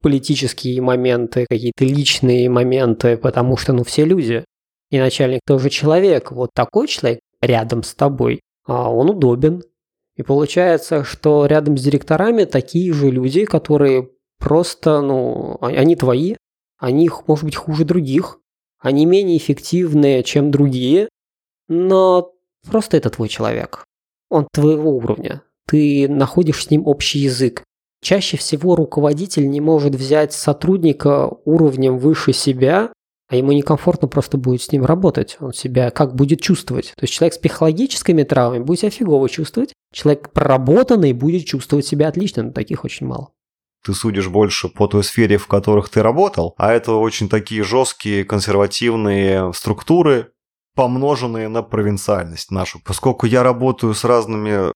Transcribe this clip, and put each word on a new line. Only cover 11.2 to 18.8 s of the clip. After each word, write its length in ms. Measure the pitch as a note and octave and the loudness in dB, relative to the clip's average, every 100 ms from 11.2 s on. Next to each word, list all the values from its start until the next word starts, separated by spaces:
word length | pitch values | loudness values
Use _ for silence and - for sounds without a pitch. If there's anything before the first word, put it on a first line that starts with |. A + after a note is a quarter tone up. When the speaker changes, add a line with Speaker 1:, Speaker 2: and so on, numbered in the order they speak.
| D3+ D3 C#3+ | 2 2 4
Speaker 1:
рядом 320 | D3+ D3+ C#3 | 2 2 0
с 40 | |
директорами 640 | C#3 C#3 - D#3 G#3 A#3 F#3+ | 0 -2 0 0 0 2 0
такие 480 | C3+ - E3+ F3+ | -2 -2 -2 -2
же 160 | D3 C#3 | 0 0
люди, 360 | B2+ C3 D#3 G#3 | 0 0 0 0
которые 640 | D#3+ - D3 C#3+ C3 B2+ _ _ - | -2 0 2 4 2 -2 _ _ -6
просто, 640 | - D#3 F3 - E3 D3+ | 0 0 0 -2 0 0
ну, 560 | C#3 C3 B2 B2+ C3+ B2+ | 0 -2 -2 -6 -8 -8
а-, 80 | A#2+ | -4
они 280 | - D3 E3+ | 2 2 4
твои, 400 | B2+ B2 F3 A3+ _ _ _ - | 2 0 -2 -6 _ _ _ -8
они, 300 | C3 C#3 E3+ | -2 2 2
х-, 140 | - - | 0 -2
может 160 | D3+ | -2
быть, 120 | D3+ - | -2 -8
хуже 280 | - D3+ | -6 -2
других, 560 | D#3 F3 C3+ C#3 F#3 - _ _ _ | 0 0 0 -2 -2 -12 _ _ _
они 260 | _ | _